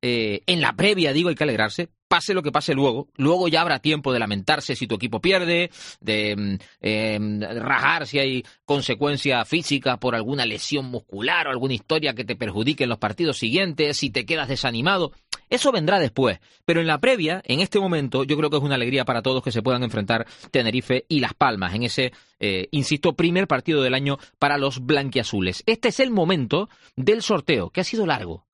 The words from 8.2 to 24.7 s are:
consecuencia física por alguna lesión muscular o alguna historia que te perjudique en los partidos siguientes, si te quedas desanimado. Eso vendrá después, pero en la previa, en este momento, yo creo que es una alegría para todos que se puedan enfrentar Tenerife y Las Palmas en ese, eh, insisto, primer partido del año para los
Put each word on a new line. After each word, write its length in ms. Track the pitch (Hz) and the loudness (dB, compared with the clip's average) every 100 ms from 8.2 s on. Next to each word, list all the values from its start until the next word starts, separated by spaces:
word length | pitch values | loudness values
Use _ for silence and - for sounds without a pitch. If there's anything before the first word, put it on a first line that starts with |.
| 139 127 - _ | 0 -2 -6 _
consecuencia 800 | - 143 127 117 143 139 143 123 | -2 -2 0 0 0 0 0 0
física 540 | - 160 - 143 131 123 | 0 -2 0 0 0 0
por 160 | 127 | 0
alguna 320 | 117 110 143 120 | -2 -2 -2 -2
lesión 400 | 104 - 143 131 | -4 -4 -4 -4
muscular 640 | 123 _ 98 123 175 151 | -8 _ -6 -2 0 0
o 20 | |
alguna 240 | 127 135 | -2 -2
historia 400 | 120 - 160 151 | -4 -2 -2 0
que 100 | 113 | -4
te 100 | 113 | -6
perjudique 500 | 120 113 92 117 156 | -6 -4 -2 0 0
en 60 | 127 | -2
los 80 | 117 | 0
partidos 380 | - 104 165 131 | -4 -2 -2 0
siguientes, 640 | 113 147 196 147 147 143 | 0 0 0 0 0 0
si 100 | 139 | -2
te 160 | 131 | -4
quedas 240 | 104 160 131 | -4 -4 -4
desanimado. 640 | 135 131 117 147 196 156 - _ - _ | -2 -2 0 0 0 -2 -6 _ -16 _
Eso 220 | 247 285 | 0 2
vendrá 260 | 226 156 196 | 2 2 4
después, 420 | 139 120 127 90 _ _ | 2 2 2 0 _ _
pero 160 | - 165 | 0 2
en 60 | 165 | 2
la 120 | 147 | 2
previa, 440 | 226 254 156 180 | 2 2 0 -2
en 160 | - 131 | -2 0
este 180 | 196 208 | 2 2
momento, 460 | 190 165 139 127 | 2 0 0 0
yo 120 | 135 147 | 0 2
creo 120 | 151 | 2
que 80 | 147 | 2
es 60 | |
una 140 | 143 135 | 0 0
alegría 280 | 120 135 | 0 0
para 160 | 127 120 | 0 0
todos 220 | 120 131 | 0 0
que 100 | 131 | 0
se 100 | 113 | -2
puedan 200 | 110 123 | 0 0
enfrentar 440 | 123 113 101 117 113 - - | 0 -2 0 0 -2 -12 -2
Tenerife 540 | 135 113 123 - 127 - | 0 2 -2 0 -2 0
y 140 | 151 | 0
Las 140 | 123 | 0
Palmas 400 | - 139 107 92 | 2 2 2 -4
en 80 | 101 | -2
ese, 300 | 120 - 127 - _ _ | -4 -2 -4 -4 _ _
eh, 280 | 104 95 92 | -2 -2 -2
insisto, 420 | 147 135 151 175 | -4 -2 0 0
primer 340 | 139 170 175 190 | 2 2 2 0
partido 360 | 135 147 151 | 0 2 2
del 120 | 131 | 2
año 220 | 131 139 139 - _ | 0 0 -4 -8 _
para 180 | 143 143 | 0 2
los 280 | 139 | 0